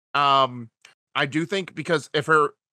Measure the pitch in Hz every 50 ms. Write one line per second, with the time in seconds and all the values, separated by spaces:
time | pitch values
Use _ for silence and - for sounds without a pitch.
0 | _ _ - 139 143 139 139 139 135 127 123 123 117 110 _ _ _ _ _ _
1 | _ _ _ 131 147 147 - 156 165 160 202 196 185 - - 156 151 - 170 151
2 | 127 - - 156 143 156 160 156 147 143 - _ _ _